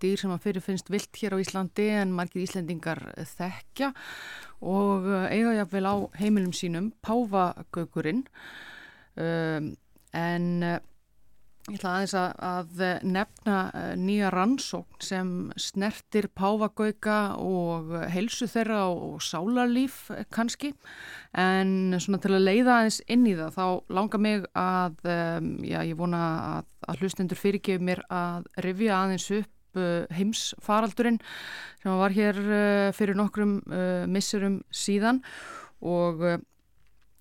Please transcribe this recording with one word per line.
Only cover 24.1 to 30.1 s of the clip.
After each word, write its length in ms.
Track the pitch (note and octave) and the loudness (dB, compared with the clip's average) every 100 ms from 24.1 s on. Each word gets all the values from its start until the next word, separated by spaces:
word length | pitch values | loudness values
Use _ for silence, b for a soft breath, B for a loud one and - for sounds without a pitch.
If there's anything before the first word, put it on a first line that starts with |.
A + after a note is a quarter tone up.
| G#3 G#3+ | 2 2
mig 200 | G#3 F3+ | 2 0
að, 480 | F3+ F#3 F#3 F3+ D#3+ F3 | -2 2 2 0 -2 -2
em, 420 | E3+ E3 E3+ D#3+ - - | 0 0 0 -2 -4 -4
já, 140 | E3 | -2
ég 160 | E3 D#3+ | -2 -2
vona 260 | F3 E3+ E3+ D#3+ - | 0 0 0 -2 -4
að, 180 | D#3+ - - - | -6 -8 -12 -8
að 160 | E3+ | -4
hlustendur 400 | F#3 - F3+ F3+ | -2 -2 -2 0
fyrirgefi 480 | G3+ G3+ G3+ F#3 F3+ | 0 0 0 0 0
mér 160 | F3+ - | -2 -2
að 360 | F3+ F3 F3 - - | -4 -2 -4 -8 -4
rifja 400 | F3+ F#3 A3 F#3+ | -2 0 2 4
aðeins 280 | F#3+ F#3 - G#3 | 2 0 0 -2
upp, 120 | G3+ - _ F#3+ | -2 -8 _ -2
eh, 200 | F3 E3+ - | 0 0 -2